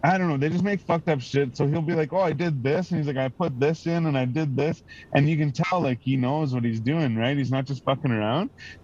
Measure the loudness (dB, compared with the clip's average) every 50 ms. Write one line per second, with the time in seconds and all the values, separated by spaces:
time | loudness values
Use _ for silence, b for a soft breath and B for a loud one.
0 | 4 2 2 2 2 0 0 0 0 0 0 0 0 0 0 -2 0 0 -2 0
1 | 2 0 -2 -2 -2 -2 0 0 0 0 0 -2 0 0 0 0 0 0 0 0
2 | 0 0 2 0 2 2 0 0 0 -2 -2 0 0 0 0 0 0 -2 -2 -2
3 | 0 -2 0 -2 -2 -2 -2 -2 -4 -2 0 0 2 0 0 0 -2 -2 0 0
4 | 0 0 2 2 0 0 0 -2 -2 -2 0 0 0 0 -2 -4 -10 B B B
5 | B B 2 4 4 4 4 2 0 0 0 -2 -2 0 0 0 2 0 -2 -2
6 | 0 0 0 2 2 0 0 0 0 0 0 0 0 0 -2 -2 -2 0 0 0
7 | 0 0 0 0 0 0 0 0 0 0 -2 -2 -2 -4 -6 -6 -2 -2 -2 0
8 | 0 0 0 0 0 0 0 0 -2 -4 -6 B B B B B